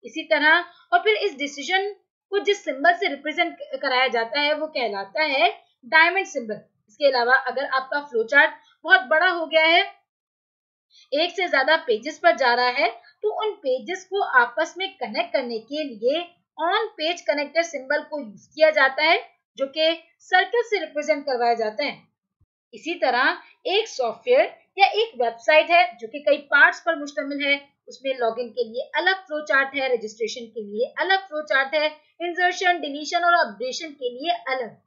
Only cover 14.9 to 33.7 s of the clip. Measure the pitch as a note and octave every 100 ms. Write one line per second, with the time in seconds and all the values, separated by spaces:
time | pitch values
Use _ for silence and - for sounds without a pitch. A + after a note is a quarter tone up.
14.9 | - A3+ B3 F4 D4+ B3 A3+ A3+ C#4+ D4
15.9 | A3 A#3 D4+ F4 _ _ - D#4+ G4+ A4
16.9 | - D#4 F4 - D4 C#4+ D#4 E4 C#4 C4
17.9 | D4 D4+ D4+ A3+ F#3+ _ - D#4 D4+ C4+
18.9 | C4+ D#4 F#4+ - _ _ - C4+ D#4 D#4+
19.9 | E4 _ _ - F#4 F#4 A#4+ A#4 G4+ D#4
20.9 | D4 D4 D4 C#4+ B3 A#3 A#3 A3 G#3+ -
21.9 | - _ _ _ _ _ _ _ A3+ D4
22.9 | F4 C4+ A#3+ C#4+ F4 - _ - F#4+ A4
23.9 | - A#3+ - - B3+ F4 - _ - G4
24.9 | G4+ A4+ B3 A#3+ A3+ - D#4 D#4+ E4+ F4
25.9 | F4 - D4 D4 D4 - C#4+ E4 - -
26.9 | D#4+ C#4+ D4+ C#4 C#4+ C#4+ C#4+ - _ -
27.9 | - C4+ C4 A#3 A3+ A#3+ A#3 A3+ A3+ -
28.9 | D4 F4 F#4+ - D4+ D4+ C#4 C4+ C#4 C4
29.9 | A#3+ G#3 - G#3+ C4 A#3 A#3 G#3 G#3 B3+
30.9 | - E4+ F#4+ F#4+ D4+ D4+ C4+ C4+ D#4 D4+
31.9 | D4+ _ _ F4 E4+ F4+ F4+ F#4 F4 D4
32.9 | C#4 D4+ F4 F4 F4 C#4 G3+ B3+